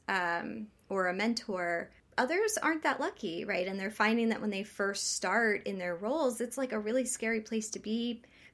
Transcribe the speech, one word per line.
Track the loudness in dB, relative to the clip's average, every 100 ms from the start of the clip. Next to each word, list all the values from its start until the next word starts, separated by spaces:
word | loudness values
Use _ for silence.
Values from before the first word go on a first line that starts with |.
| -2
um, | 0 0 0 -4 -8 -12 _ _
or | 0 2
a |
mentor, | 2 0 0 -2 -2 0 -2 -4 -14 _ 0
others | 2 2 2 2
aren't | 0 2
that | 0 0
lucky, | -2 -2 -6 -4 -2
right? | -2 -2
And | -2
they're | -4
finding | 2 4 6 4
that | 2
when | 0
they | -2
first | -6 -2 -2 0 -2
start | 0 2 4 4 2 -2
in | -4
their | -4 -2
roles, | -2 2 2 0
it's, | -4 -2
like, | -2
a | -2
really | 0 0 0
scary | -2 0 -2
place | 0 -4 -4
to | -8
be. | -4 -2 -2 -4 -12 -20 -20